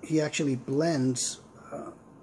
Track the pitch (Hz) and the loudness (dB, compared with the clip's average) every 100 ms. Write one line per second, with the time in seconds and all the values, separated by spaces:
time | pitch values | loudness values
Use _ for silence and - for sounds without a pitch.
0 | - 156 151 - 143 123 123 135 165 151 | -2 0 2 0 0 0 0 2 2 4
1 | 127 127 - - - - - - - - | 2 2 -2 -6 -14 -20 -12 -10 -12 -16
2 | - - | -20 -20